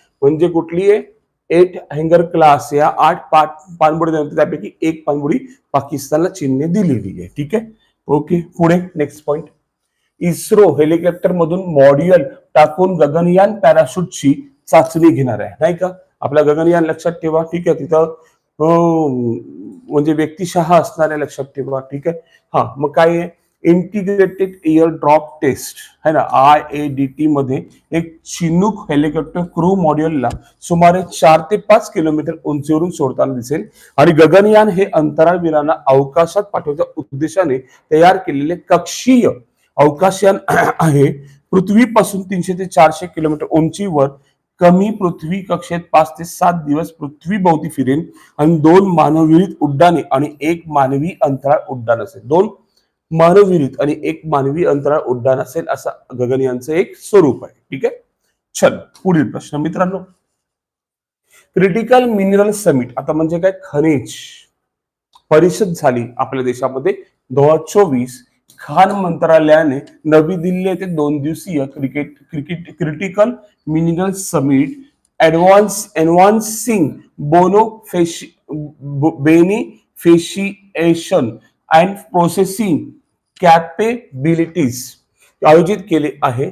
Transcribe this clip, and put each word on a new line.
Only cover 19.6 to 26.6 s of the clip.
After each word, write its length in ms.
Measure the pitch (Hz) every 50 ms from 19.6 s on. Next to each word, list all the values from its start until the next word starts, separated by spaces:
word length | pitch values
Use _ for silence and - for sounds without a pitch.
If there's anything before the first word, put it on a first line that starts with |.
| 101 110 - - - -
म्हणजे 220 | 143 147 147 151 156
व्यक्तिशः 500 | 151 156 147 - - 190 175 - 180 165
असणार 480 | 160 175 165 151 - - - 156 156
आहे, 100 | 156 151
लक्षात 240 | 143 135 - - 135
ठेवा, 360 | 135 - 143 127 135 135 135
ठीक 280 | 131 - 139 143 143 170
आहे. 100 | 170 165 - _ _ _ _ _ -
हा, 200 | 147 117 117 -
मग 140 | 139 147 147
काय 280 | 143 165 165 165 170 170
आहे? 100 | 170 175 - _ _ _ _ _ -
इंटिग्रेटेड 920 | 170 170 180 175 180 - 208 190 190 202 202 190 185 190 - 196 185 190 - -
एअर 220 | 156 156 160 165
ड्रॉप 520 | 165 156 143 151 147 147 156 156 - - - -
टेस्ट, 340 | 139 123 - - - - - - - _ _ -
है 60 | 151 160
ना, 80 | 143
आयएडीटी 1080 | 120 - 123 127 135 143 151 151